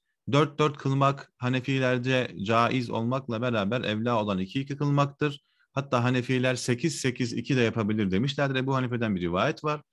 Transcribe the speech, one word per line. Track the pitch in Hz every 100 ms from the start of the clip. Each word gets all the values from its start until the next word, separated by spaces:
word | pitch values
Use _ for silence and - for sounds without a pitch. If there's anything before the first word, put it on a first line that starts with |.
| _ _ -
Dört | 143 151 143
dört | 151 143
kılmak | 139 135 139 139 - _
Hanefilerce | 123 131 127 135 127 127 123 127 120 87
caiz | 98 113 117 127 113
olmakla | 110 117 135 131 113
beraber | 123 113 98 123
evla | 104 107 117 117
olan | 104 95
iki | 95 135
iki | 139 143
kılmaktır. | 147 143 143 - 151 143 _ _ _
Hatta | 139 139 123
Hanefiler | 123 127 120 127 127 127
sekiz | - 123 165 143
sekiz | 131 123 120
iki | 120 117 131
de |
yapabilir | 113 113 104 107 98
demişlerdir. | 95 139 143 139 131
Ebu | 131 131
Hanife'den | 123 120 113 92
bir |
rivayet | 87 90 127 160
var. | 151 151 -